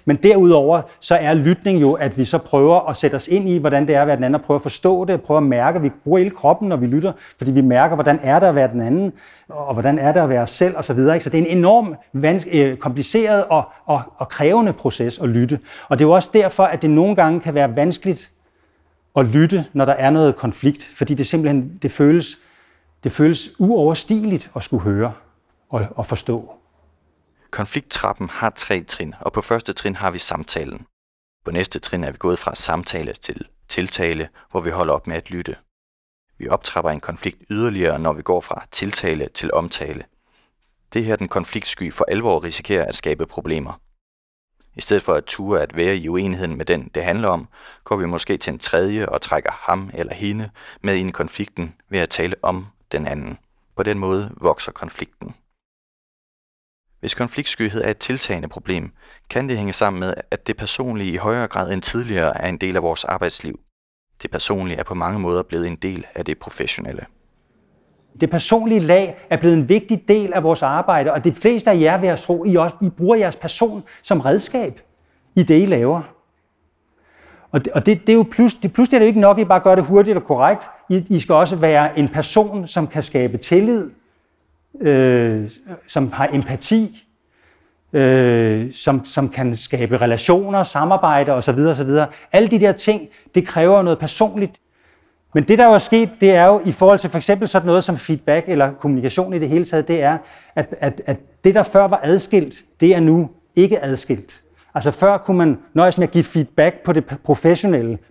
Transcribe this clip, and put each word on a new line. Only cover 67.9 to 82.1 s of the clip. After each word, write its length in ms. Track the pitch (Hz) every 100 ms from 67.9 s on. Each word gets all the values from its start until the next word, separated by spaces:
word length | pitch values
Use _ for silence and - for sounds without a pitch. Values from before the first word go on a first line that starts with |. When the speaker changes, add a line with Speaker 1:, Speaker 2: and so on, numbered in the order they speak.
| _ _ -
Speaker 1:
Det 80 | 160
personlige 500 | 165 - 226 220 220
lag 380 | 156 180 185 - -
er 80 | 165
blevet 200 | 170 165
en 120 | 131
vigtig 380 | 214 214 214 -
del 260 | 214 190
af 100 | 175
vores 200 | 160 156
arbejde, 480 | 139 156 185 160 139
og 120 | 147
de 100 | 170
fleste 380 | - 233 233 220
af 80 | 180
jer, 180 | 156 180
vil 100 | 185
jeg 120 | 160
tro, 260 | - 170 196
I 100 | 175
også, 200 | 165 -
I 80 | 185
bruger 260 | - 180 226
jeres 200 | 185 -
person 480 | 160 - 233 208 - -
som 180 | - 170
redskab 640 | 131 196 - 254 190 - _ _ _ _ _ 185
i 80 |
det, 180 | 170 160
I 40 | 196
laver. 360 | 135 123 165 143 _ _ _ _ _ _ _ _ _ _ _ _ _ _
Og 140 | 143 -
det, 80 |
og 120 | 143 202
det, 160 | 190
det 80 | -
er 80 | 226
jo 80 | 226
plus-, 280 | - 240 -
det, 100 | 185
pludselig 240 | - 247 254
er 20 |
det 60 | 220
jo 20 |
ikke 120 | 214
nok, 200 | 202 202
I 60 | 185
bare 140 | 185
gør 160 | 190 185
det 100 | 147
hurtigt 320 | 202 202 180
og 60 |
korrekt. 400 | - 127 147 202 - - -
I, 160 | 185 175
I 100 | 175
skal 160 | 120 160
også 200 | 170 180
være 440 | 160 147 147 151
en 100 |
person, 580 | 143